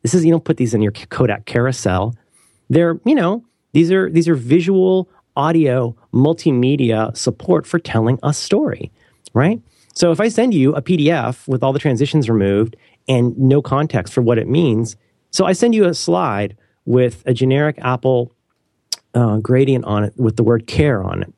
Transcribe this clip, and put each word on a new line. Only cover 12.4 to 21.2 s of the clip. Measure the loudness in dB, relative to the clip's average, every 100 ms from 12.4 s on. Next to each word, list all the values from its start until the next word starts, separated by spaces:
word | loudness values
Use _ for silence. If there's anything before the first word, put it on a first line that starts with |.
| 2 0 0 -6 _ _ -2
and | 0 0 2
no | 2 2
context | 0 -4 -2 -4 -2
for | -2
what | 0 0
it | 0
means, | 0 2 0 -4 -10 _ _ _
so | -2 0
I |
send | 2 2
you | 2 0
a |
slide | 0 -2 -2 -2 -2 -6 -8 _ _
with | 0 2 2 -2
a | -4
generic | 0 0 2 0 -2
Apple, | -4 -2 0 0 -2 _ _ _ _ _ _ -16 _
uh, | 0 0 0
gradient | 0 2 2 0 -2
on | -2
it | -2 -2
with | -2 0
the |
word | 0 0 -2
care | 0 0 0
on | -4 -6